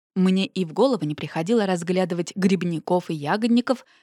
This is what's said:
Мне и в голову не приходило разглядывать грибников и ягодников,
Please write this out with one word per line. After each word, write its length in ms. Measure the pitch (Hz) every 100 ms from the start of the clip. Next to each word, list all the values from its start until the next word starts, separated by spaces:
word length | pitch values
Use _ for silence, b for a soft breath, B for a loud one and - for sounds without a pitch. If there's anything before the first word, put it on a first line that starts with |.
| _
Мне 320 | 190 185 190 190
и 180 | 185
в 80 | 170
голову 320 | 147 262 226
не 100 | 151
приходило 520 | 151 156 160 165 233 196
разглядывать 680 | 180 170 185 180 175 170
грибников 760 | - 190 185 175 165 - 180 -
и 40 |
ягодников, 720 | 160 147 208 233 233 - 247 - b